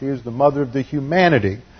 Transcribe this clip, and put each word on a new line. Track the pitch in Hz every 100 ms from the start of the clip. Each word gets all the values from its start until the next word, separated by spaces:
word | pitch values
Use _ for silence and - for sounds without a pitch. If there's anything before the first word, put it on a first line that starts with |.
She | 135
is | 131
the | 117
mother | 117 143 143
of | 135
the | 135
humanity | 123 151 139 175 180 139 101 107 - -